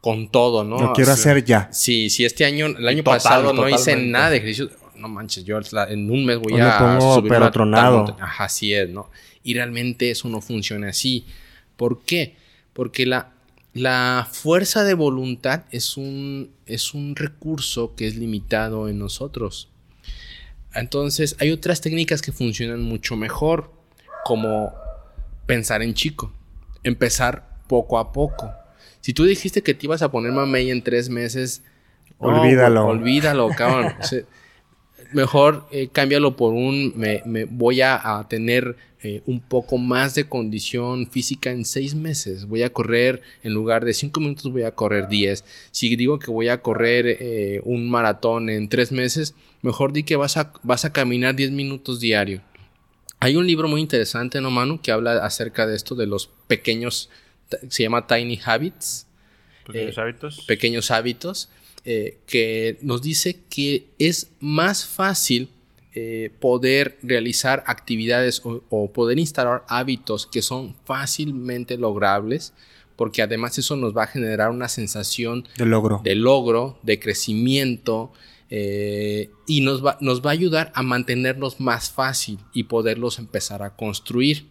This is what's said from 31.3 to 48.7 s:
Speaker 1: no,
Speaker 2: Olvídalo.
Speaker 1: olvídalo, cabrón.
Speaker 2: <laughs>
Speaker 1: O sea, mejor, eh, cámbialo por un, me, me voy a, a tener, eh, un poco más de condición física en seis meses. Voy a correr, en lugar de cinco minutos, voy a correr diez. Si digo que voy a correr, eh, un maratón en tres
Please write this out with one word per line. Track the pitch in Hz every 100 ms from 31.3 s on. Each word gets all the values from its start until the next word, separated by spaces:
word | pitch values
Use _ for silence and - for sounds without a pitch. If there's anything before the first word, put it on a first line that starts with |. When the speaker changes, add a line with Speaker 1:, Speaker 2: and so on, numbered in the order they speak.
| 127 127 - _ _ _ _ _ _
Speaker 1:
no, | 120
Speaker 2:
Olvídalo. | 117 156 131 123 113 107
Speaker 1:
olvídalo, | 113 117 139 151 143 117
cabrón. | 135 120 127 120 -
Speaker 2:
<laughs> |
Speaker 1:
O |
sea, | - 127 - _ - _ _ _ _ _ -
mejor, | 147 131 151 143 151 -
eh, | 143 135
cámbialo | - 139 143 147 127
por | 117
un, | 113 131 139 139 117
me, | 107 104 117
me | 113 110
voy | 120 117 127
a, | 131 127 110 104
a | 107
tener, | 113 113 123 123 120 - _
eh, | 107 104 -
un | 127
poco | - 127 - 127
más | 123 123 135 131
de | 147
condición | 131 110 110 - 123 120 127 123
física | 131 123 - -
en | 123
seis | 113 - 139
meses. | 151 160 147 - 95 101
Voy | 110
a | 120
correr, | - 110 117 123 127 - -
en | 113
lugar | 107 110 113 120
de |
cinco | 113 143 147
minutos, | 151 143 139
voy | 127
a | 113
correr | - 107 104 98
diez. | 104 98 98 - - -
Si | - 120 117
digo | 123 147
que | -
voy | 113 117
a | 123
correr, | - 110 117 120 120 -
eh, | 127 113 101 101 -
un | 120 120
maratón | 120 113 104 120 113 113
en | 107
tres | 107